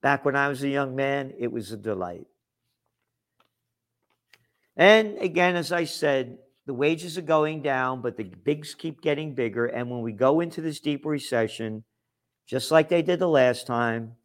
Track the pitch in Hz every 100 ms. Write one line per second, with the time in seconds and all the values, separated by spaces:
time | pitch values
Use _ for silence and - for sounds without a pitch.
0 | 135 139 143 139 139 131 139 139 139 131
1 | 139 139 131 - 120 117 98 107 104 98
2 | 90 85 - _ _ _ _ _ _ _
3 | _ _ _ _ _ _ _ _ _ _
4 | _ _ _ _ _ _ _ - 185 214
5 | 220 208 185 165 175 175 143 175 160 -
6 | 156 135 120 127 _ _ - 123 143 165
7 | 175 165 156 156 151 156 143 131 127 131
8 | 120 - 98 90 - 151 151 - 160 151
9 | 156 147 156 131 120 107 120 120 120 123
10 | 117 104 131 156 170 165 160 151 156 143
11 | 156 151 139 120 110 - 113 107 113 _
12 | _ _ _ _ _ 131 - 160 160 175
13 | 160 180 180 151 127 120 - 120 117 113
14 | 113 117